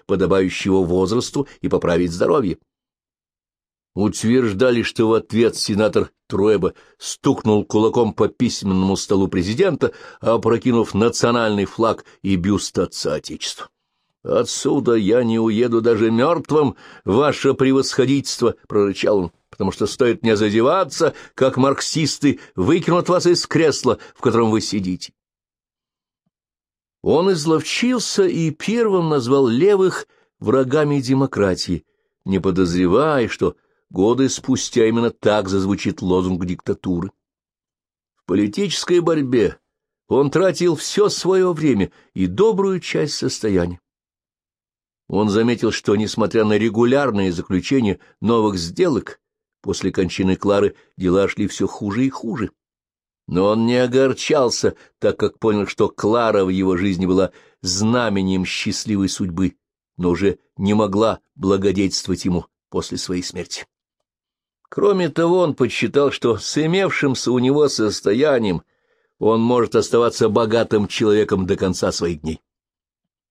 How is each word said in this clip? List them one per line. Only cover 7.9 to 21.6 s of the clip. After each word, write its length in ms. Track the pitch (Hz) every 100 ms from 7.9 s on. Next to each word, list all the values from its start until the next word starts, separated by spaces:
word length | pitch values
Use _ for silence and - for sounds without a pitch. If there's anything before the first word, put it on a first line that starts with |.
| 120 110
по 140 | - 107
письменному 680 | - 120 - 98 95 95 95
столу 320 | - 98 95
президента, 640 | 95 87 117 190 143 - - - -
опрокинув 720 | - 113 113 113 127 117 104
национальный 720 | 98 113 - 120 120 113 101 95
флаг 380 | - 113 85 - _
и 140 | 98 95
бюст 420 | 92 98 - -
отца 360 | 85 - 73
Отечества. 560 | 76 - 67 - - - _ _ _ _ _
«Отсюда 720 | - 107 113 - 139 151 120 113
я 280 | 95 120
не 160 | 117 113
уеду 420 | 113 107 123 117
даже 280 | 113 110 113
мёртвым, 640 | 113 139 170 - 151 139 - - - -
ваше 480 | 107 147 123 135
превосходительство», — 1040 | 127 135 135 131 - 123 139 - - 117 - -
прорычал 500 | 107 101 95 - 104
он, 120 | 87 _ _
«потому 200 | - 95
что 140 | - 107
стоит 380 | - 123 95
мне 120 | 113 104
зазеваться, 800 | 107 107 120 185 160 - 151 - - -
как 220 | 131
марксисты 840 | 131